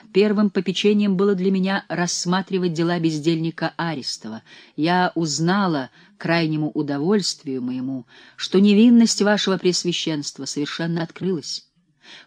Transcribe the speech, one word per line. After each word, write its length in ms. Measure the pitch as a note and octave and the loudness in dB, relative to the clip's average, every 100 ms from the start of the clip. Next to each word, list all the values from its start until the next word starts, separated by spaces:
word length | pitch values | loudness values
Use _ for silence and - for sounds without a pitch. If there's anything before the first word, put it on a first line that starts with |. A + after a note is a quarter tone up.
| - | -2
первым 380 | F#3 G#3 G#3 G#3 | 2 2 2 0
попечением 640 | G3 F#3+ F3+ G#3 G#3 G#3 F#3 | 0 -4 0 2 2 2 2
было 180 | G3+ | 0
для 160 | F#3 F#3+ | 2 0
меня 340 | F#3+ F#3 G3 - | 0 0 -4 -4
рассматривать 880 | E3+ F3 - F3 F#3 F#3 F#3 F3+ | -4 -4 -4 -2 -2 -2 -2 -2
дела 240 | D#3+ E3+ F3 | 0 0 0
бездельника 760 | E3 D#3 D3+ D#3+ E3 - D#3+ - | 0 0 -2 0 -2 -4 -8 -4
Арестова. 640 | E3 D3 - - A2 A2+ _ - - - | -6 -6 -10 -12 -12 -14 _ -20 -16 -4
Я 360 | D#3+ F3+ F3+ | 0 2 2
узнала, 760 | E3 E3 C#3+ E3+ G3+ F#3 D3 B2+ _ _ _ | 0 -4 0 0 2 0 -2 -4 _ _ _
к 60 | |
крайнему 480 | E3 E3+ D#3 D#3 D3+ | -2 0 0 -2 -2
удовольствию 880 | D3+ C#3+ C#3+ E3+ G#3+ - - C#3+ C3 | -4 -4 -2 0 0 -2 -8 -8 -6
моему, 460 | B2 B2+ C3 C3 - - - - | -6 -6 -6 -8 -12 -20 -20 -14
что 240 | - F#3+ | 0 4
невинность 600 | G#3 G3+ A#3+ A#3 A3 - | 6 8 8 8 6 2
вашего 380 | G3+ G3+ G3 F3+ | 2 2 0 0
Преосвященства 840 | F#3 E3+ F3+ - E3 D3 C#3+ - | 0 0 -4 -4 -4 -6 -8 -10
совершенно 580 | C3 C#3+ D3 - E3+ E3+ | -10 -6 -6 -4 -4 -4
открылась. 640 | E3 - F3+ D#3+ - - _ _ _ _ - - | -6 -6 -4 -4 -6 -12 _ _ _ _ -20 -20